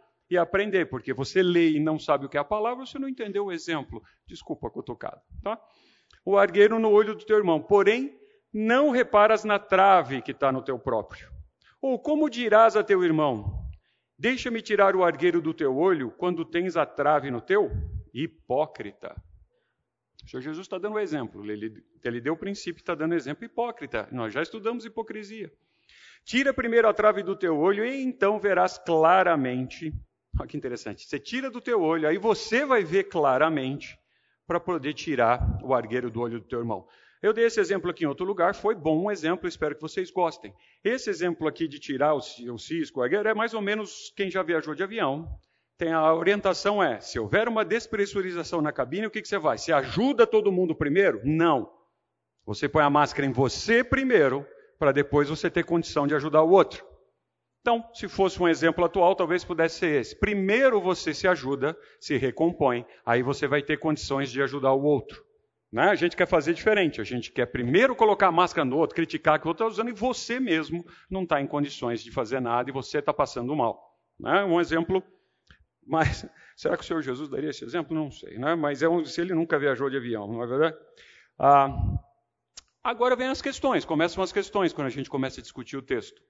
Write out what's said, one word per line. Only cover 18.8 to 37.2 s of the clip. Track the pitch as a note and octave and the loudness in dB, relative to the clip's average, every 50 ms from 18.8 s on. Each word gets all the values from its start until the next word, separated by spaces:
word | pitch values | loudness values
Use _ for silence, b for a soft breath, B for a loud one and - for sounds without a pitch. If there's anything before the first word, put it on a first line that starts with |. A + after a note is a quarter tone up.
| - G#2 G2 _ - - - - - _ _ - _ _ _ _ _ _ _ _ _ _ _ _ _ _ _ _ - | -14 -14 -14 _ -16 -16 -16 -16 -20 _ _ -20 _ _ _ _ _ _ _ _ _ _ _ _ _ _ _ _ -20
O | - | -14
Senhor | - B2+ | -12 -12
Jesus | B2+ D3+ D#3 E3+ F#3+ | -10 -10 -10 -12 -10
tá | - G3 F#3 | -10 -10 -8
dando | F3+ G#3 G#3+ | -6 -6 -4
um | G#3+ | -4
exemplo. | G#3 F3 D#3 D3 A#2+ A2 - G2+ G#2 G#2 | -4 -4 -4 -6 -6 -8 -12 -14 -10 -10
Ele, | G#2+ G#2+ G#2+ A2+ A2 - _ _ _ _ - | -10 -8 -8 -12 -12 -14 _ _ _ _ -8
ele | B2 A#2 A#2+ | -8 -6 -6
deu | A#2 C#3+ E3 | -4 -4 -6
o | |
princípio | D#3+ - G3 G3+ G3 - F#3+ E3 _ | -4 -6 -10 -10 -8 -10 -12 -12 _
e | - | -8
tá | - F3 | -8 -6
dando | D3 D#3 D#3+ E3+ | -4 -2 -2 -2
exemplo. | E3+ B2+ C3+ D3+ - A#3 | -2 -4 -6 -10 -10 -12
Hipócrita. | A#3 - - A#3+ A#3+ A3+ - - A#2+ - A2+ G#2 - | -14 -6 -6 -6 -6 -6 -10 -12 -8 -6 -6 -6 -6
Nós | - B2 A#2 A2 G2+ | -6 -6 -6 -6 -4
já | C3+ | -4
estudamos | E3 E3 - A3+ G3 A3+ A#3 A#3+ A3 | -6 -6 -8 -8 -6 -6 -6 -6 -10
hipocrisia. | A3+ - A#3 A3 - A3 G#3+ G#3+ G3 A3 A3 G3 D#3 _ _ _ b b b b b b b b b b b b | -12 -10 -10 -10 -10 -10 -14 -14 -14 -16 -16 -16 -16 _ _ _ b b b b b b b b b b b b
"Tira | - - B3 C#4 C4+ C4 | -2 0 0 2 2 0
primeiro | C4+ B3 A#3 A3+ A#3 A3+ A3 | -2 -2 2 4 4 4 4
a | G3+ | 4
trave | G#3+ G#3 G#3+ G3+ G3 G3 | 4 4 4 4 2 -2
do | F3 G3 | -4 -6
teu | - F#3 F3 D#3+ C#3+ | -2 -2 0 0 2
olho | D#3 F#3+ G3+ G3+ A3 | 2 2 2 2 0
e | B3 C4+ C4+ C4 | -2 -4 -4 -4
então | B3+ A#3+ - G3 G3 G#3+ G#3 | -4 -2 0 2 2 2 2
verás | G3+ G3+ F#3+ F3 F3+ F#3 - - | 0 0 2 2 2 0 0 -6
claramente." | - - E3+ D#3+ D#3 D#3+ F3+ F#3+ F#3 F3 E3 D3 C3 B2+ B2 B2+ B2+ B2+ - - D#3+ D#3 D3+ - - _ _ _ _ _ - D#3 | -4 0 2 4 6 6 6 6 6 4 4 2 0 -2 -2 -4 -6 -8 -10 -12 -12 -10 -10 -10 -14 _ _ _ _ _ -6 -6
Olha | C#3+ - | -6 -6
que | - | -10
interessante. | D3 - B2+ B2 A2+ - A2+ G2 - - | -8 -8 -8 -8 -8 -10 -12 -12 -14 -12
Você | - - C#3+ | -10 -10 -10
tira | C#3+ - A3+ B3+ C4+ C4+ | -8 -6 -8 -6 -6 -6
do | A3 A#3+ | -8 -8
teu | - - A#3+ G#3+ | -4 -2 0 2
olho, | E3+ D#3 E3 E3 D#3 D3+ | 2 2 0 2 2 0
aí | E3 G3 | 0 2
você | F#3+ A3+ G3+ - - - A3 B3 D4 | 2 0 0 0 0 -2 0 0 2
vai | C#4 C4 A3+ F#3+ | 2 2 2 2
ver | D3+ E3 G3 F#3+ | 2 0 0 0
claramente | - - F3 D3 C#3 B2+ C3 D3+ D#3+ D#3+ C#3+ C3 C3 C3+ D3 - - - _ _ _ _ _ _ _ _ _ _ | 0 -2 0 2 4 4 4 4 2 2 0 -2 -4 -6 -8 -10 -16 -20 _ _ _ _ _ _ _ _ _ _
pra | - E3+ E3+ | -4 -4 -4
poder | E3+ F3+ F3+ D#3+ C3 C#3+ D3 | -2 -2 -6 -4 -4 -6 -8
tirar | - - E3+ D3 B2 A#2+ A2+ A#2+ C3 - - - - - | -8 -6 -4 0 2 4 4 4 2 0 -2 -2 -2 -2
o | B2+ C3+ | 0 0
argueiro | A#2+ A2 G#2+ A2+ B2+ B2 B2 | 0 0 -2 -4 -4 -4 -4
do | A2 A#2 | -6 -6
olho | A#2+ A#2 A#2 A#2 | -6 -6 -8 -10
do | G#2+ | -10
teu | - C3 A#2 | -8 -8 -6
irmão. | A#2 A#2 A2 F#2+ - b b b b b b b | -6 -6 -6 -8 -10 b b b b b b b